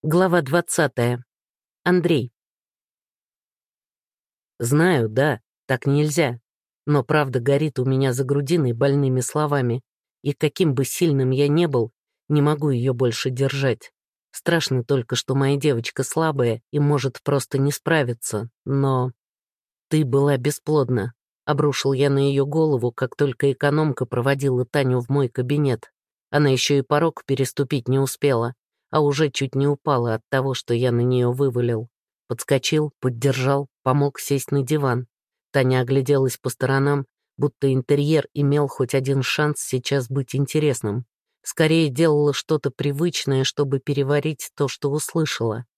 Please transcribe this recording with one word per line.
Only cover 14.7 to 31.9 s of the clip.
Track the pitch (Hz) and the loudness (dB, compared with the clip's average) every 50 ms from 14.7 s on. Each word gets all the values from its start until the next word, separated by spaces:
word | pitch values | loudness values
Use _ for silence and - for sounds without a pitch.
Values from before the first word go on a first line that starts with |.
| 135 127 117 | -2 -2 0
только, | - 143 131 117 - 127 | 0 -2 -2 0 -4 -6
что | - - - 131 | -6 -2 -2 0
моя | 139 139 135 143 | 0 2 2 0
девочка | 143 143 151 131 117 117 - - - 131 | 2 0 0 0 0 -4 -6 -6 -6 -6
слабая | - - 165 165 160 147 135 123 117 113 107 _ _ | -4 -2 -2 -2 0 0 0 0 0 0 -4 _ _
и | - 147 | -2 0
может | 147 143 143 135 123 135 - - | 2 2 2 0 -2 -4 -6 -4
просто | _ - 139 139 - _ - | _ -2 -2 -2 -2 _ -2
не | 135 135 143 | 0 0 0
справиться, | 143 - _ 156 165 156 135 120 120 117 - - - 104 117 117 _ _ _ | -2 -4 _ 0 0 0 0 -2 -4 _ -8 -6 -6 -6 -6 -8 _ _ _
но | - 139 139 139 135 135 127 127 127 - _ _ _ _ _ _ _ _ _ _ _ _ _ _ _ | -4 -2 0 0 2 0 0 -2 -4 -6 _ _ _ _ _ _ _ _ _ _ _ _ _ _ _
"Ты | 160 156 151 | 0 0 0
была | 123 127 139 139 147 143 | 2 2 2 2 2 0
бесплодна", | 123 123 147 143 - _ - 156 151 135 120 127 113 98 120 - _ _ _ _ _ _ | 0 -2 -4 -6 -6 _ 0 0 0 2 0 0 -2 -2 -6 -8 _ _ _ _ _ _
обрушил | - 147 139 151 147 131 - - 139 139 | -2 0 0 0 0 0 0 -2 -2 0
я | 127 143 139 | 2 2 2
на | 139 139 139 | 2 2 2
её | 139 139 139 135 | 2 2 0 0
голову, | 143 143 160 160 156 143 120 117 123 | 0 2 0 2 2 2 0 0 -2
как | - - 135 123 - | -2 -4 -6 -6 0
только | - 143 139 120 _ - 139 | -2 -2 -2 0 _ 0 0
экономка | 127 _ - 143 147 156 156 151 131 - 127 | 0 _ 0 0 2 2 0 0 0 -2 -4
проводила | - - 123 120 135 139 139 143 139 127 123 127 | -4 -2 -2 0 0 0 0 0 0 0 0 -2
Таню | - - 147 135 131 127 123 | -2 -2 0 0 2 0 -2
в | 120 - | 0 0
мой | 135 143 139 | 0 0 0
кабинет. | 120 _ - 123 123 143 147 147 139 120 110 - - _ _ _ _ _ _ _ _ | 0 _ -4 -2 -2 0 0 2 0 0 -2 -6 -20 _ _ _ _ _ _ _ _
Она | - 147 147 139 | 0 2 4 4
ещё | 131 123 - - 143 | 2 2 2 2 2
и | 139 | 0
порог | 131 _ 147 147 165 165 156 - - | 2 _ 0 2 2 0 -2 -6 -4
переступить | - 135 131 135 - - - 143 123 151 135 117 | -4 -2 -2 -2 -4 -2 -4 -2 -2 -2 -4 -2
не | - 131 139 | 0 0 0
успела, | 139 131 - - - 143 131 113 117 120 123 _ _ _ _ _ _ _ | 0 -2 -2 -2 0 0 2 2 0 -2 -6 _ _ _ _ _ _ _
а | - 156 | 0 2
уже | 151 147 139 139 160 143 | 2 2 2 0 0 -2
чуть | - - 139 131 - | 0 -4 -6 -2 -2
не | 135 139 | 0 0
упала | 143 143 - _ 156 143 123 120 120 110 | 0 0 -2 _ 0 0 0 0 0 -2
от | 110 _ _ | -4 _ _
того, | - 135 131 139 131 | -2 0 0 -2 -4
что | - - - 120 | -6 -2 -2 -2
я | 117 127 127 | 0 2 0
на | 120 120 | 2 2
неё | 120 127 127 123 123 120 | 0 2 2 2 0 0
вывалил. | 123 131 143 135 117 120 120 120 117 110 117 - | 0 0 -2 0 0 0 -2 -2 -2 -4 -6 -10